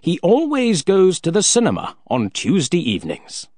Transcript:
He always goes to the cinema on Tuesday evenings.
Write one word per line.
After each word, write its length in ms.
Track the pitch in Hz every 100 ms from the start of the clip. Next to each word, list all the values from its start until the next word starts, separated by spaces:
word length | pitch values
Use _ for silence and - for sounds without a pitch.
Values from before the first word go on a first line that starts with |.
He 180 | - 170
always 600 | 170 240 320 285 247 190
goes 380 | - 190 185 175
to 100 | 165
the 120 | 175
cinema 540 | 190 233 226 92 - - -
on 240 | 123 104
Tuesday 480 | - - 190 131 175
evenings. 720 | 139 95 80 76 - - -